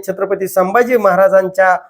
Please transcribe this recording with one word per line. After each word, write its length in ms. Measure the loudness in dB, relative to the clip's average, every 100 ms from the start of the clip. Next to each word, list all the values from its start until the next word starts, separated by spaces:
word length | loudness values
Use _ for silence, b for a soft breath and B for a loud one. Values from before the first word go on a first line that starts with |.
| -4
छत्रपती 400 | -6 -6 -4 -4
संभाजी 500 | -2 0 0 0 0
महाराजांच्या 800 | 0 2 2 2 0 0 0 0 -4